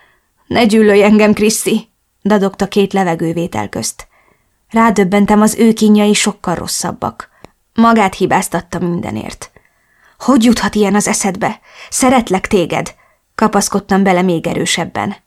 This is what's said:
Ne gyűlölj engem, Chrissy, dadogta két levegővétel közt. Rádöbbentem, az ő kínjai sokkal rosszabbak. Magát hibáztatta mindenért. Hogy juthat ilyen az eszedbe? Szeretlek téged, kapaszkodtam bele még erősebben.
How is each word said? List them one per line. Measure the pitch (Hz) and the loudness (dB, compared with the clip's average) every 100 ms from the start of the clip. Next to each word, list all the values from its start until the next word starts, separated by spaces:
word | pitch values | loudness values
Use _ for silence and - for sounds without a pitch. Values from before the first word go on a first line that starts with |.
| _ _ _ _ - | _ _ _ _ -6
Ne | - | 0
gyűlölj | 233 220 214 202 | 2 4 4 4
engem, | 208 214 214 | 4 4 4
Chrissy, | 208 214 - - 214 - _ _ _ | 2 0 -2 -2 -4 -4 _ _ _
dadogta | 196 208 196 190 196 | -2 0 0 -2 -4
két | 208 196 | 0 0
levegővétel | 196 185 165 165 170 170 107 104 | 0 -2 -2 -4 -4 -6 -6 -8
közt. | - - - - _ _ _ _ _ _ | -8 -8 -10 -16 _ _ _ _ _ _
Rádöbbentem, | 220 226 202 190 202 202 208 | 0 2 2 2 2 2 4
az | 214 | 2
ő | - 226 | 2 2
kínjai | 220 214 208 208 | 2 4 4 4
sokkal | 208 - 196 - | 0 -2 -6 -6
rosszabbak. | 170 170 - 175 - - - - _ - _ _ | -8 -6 -8 -8 -6 -8 -10 -16 _ -20 _ _
Magát | - 226 226 196 | 0 2 4 0
hibáztatta | - 185 151 185 170 - 170 | -2 -2 0 -2 -6 -8 -8
mindenért. | 175 175 - 214 - - - _ _ _ _ _ _ _ | -6 -6 -8 -10 -12 -14 -18 _ _ _ _ _ _ _
Hogy | - 269 | 0 2
juthat | 226 226 202 | 4 2 0
ilyen | 208 202 | -2 0
az | 202 202 | 0 0
eszedbe? | 208 202 190 185 208 _ - - | -2 -4 -4 -6 -6 _ -20 -12
Szeretlek | - 262 262 233 185 - | -2 2 2 2 -2 -2
téged, | 208 165 165 - - _ _ _ | -2 0 -4 -6 -12 _ _ _
kapaszkodtam | - 214 208 202 202 196 190 | -2 -2 0 -2 -4 -2 0
bele | 196 180 | 2 2
még | 185 165 160 | 0 -2 -2
erősebben. | 139 180 - 165 - 208 202 | -4 -4 -4 -6 -6 -8 -8